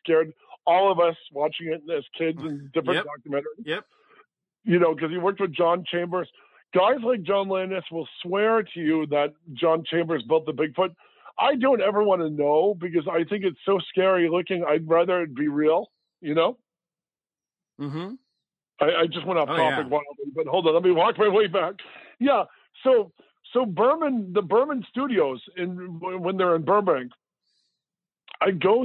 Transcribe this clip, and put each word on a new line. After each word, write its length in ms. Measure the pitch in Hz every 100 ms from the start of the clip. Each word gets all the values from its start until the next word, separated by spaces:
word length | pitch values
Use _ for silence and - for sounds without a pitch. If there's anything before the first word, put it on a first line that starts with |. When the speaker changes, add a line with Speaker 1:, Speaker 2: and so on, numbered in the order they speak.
Speaker 1:
scared 300 | - 160 160 - - - -
all 240 | 175 196
of 80 | 170
us 160 | 170 160 -
watching 360 | 143 151 147 165
it 140 | 160 151
as 100 | 156 - -
kids 220 | 165 160
in 300 | 156 143 139
different 320 | 165 160 180
Speaker 2:
Yep. 20 | 147
Speaker 1:
documentaries. 580 | 147 151 143 151 156 135
Speaker 2:
Yep. 180 | 175 - _ _ _ _ _ _ _
Speaker 1:
You 140 | 220 175
know, 160 | 170 160
'cause 140 | 165
he 80 | 185
worked 220 | 185 196
with 120 | 190
John 320 | 147 170 175
Chambers. 440 | 160 175 175 180 165 _ _ _ _
Guys 280 | 180 202 269
like 180 | 247 240
John 260 | 165 196 196
Landis 340 | 190 185 190 -
will 160 | 165 143 -
swear 400 | 175 196 220 226
to 180 | 208 175
you 260 | 156 160 151
that 260 | 147 147 - 170
John 320 | 127 165 165
Chambers 380 | - 165 165 160 117
built 200 | 160 156
the 60 |
Bigfoot. 400 | 147 156 - 185 175 _ _ - -
I 180 | 240 285
don't 260 | 269 240
ever 200 | 190 208
wanna 280 | 208 180 160
know 440 | 147 143 151 196
because 320 | 185 175 165 160
I 180 | 165
think 200 | 170 202
it's 160 | 190 151 -
so 120 | 196 -
scary 380 | - 185 185 170
looking. 340 | 175 175 185
I'd 240 | 165 156 156
rather 320 | 165 180 180
it 120 | 165
be 140 | 127 151
real, 420 | 143 151 170 - _ _ _
you 120 | 165
know? 220 | 156 180 254 _ _ _ _ _ _ _ _ _ _ _ -
Speaker 2:
Mm-hmm. 340 | 143 151 185 262 _ _ _ _ _ -
Speaker 1:
I, 220 | 147 170
I 40 | 165
just 200 | 170 156
went 120 | 170
off 100 | 139
Speaker 2:
Oh, 60 | 160
Speaker 1:
topic 280 | 156 147
Speaker 2:
yeah. 40 | 131
Speaker 1:
wildly, 440 | 147 147 - 143
but 120 | 135 151
hold 200 | 175 165
on, 80 |
let 80 | 160
me 80 | 185
walk 260 | 165 202 -
my 100 | 214
way 180 | 196 202
back. 280 | 185 160 - - - - -
Yeah, 260 | 269 240 - _ _ -
so, 300 | 262 247 185 _ _ _ -
so 120 | 240
Berman, 680 | 240 165 240 320 302 247 185
the 100 | 190
Berman 420 | 175 214 285 269 -
Studios, 500 | 240 277 202 143 127 - 180
in, 420 | 180 180 185 165
w-, 180 | 180 185
when 180 | 175 190
they're 200 | 180 165
in 60 |
Burbank, 480 | 151 208 196 139 123 _ _ _ _ _ _ _ _ _ _ _ - -
I 100 | 196
go 340 | 185 185 233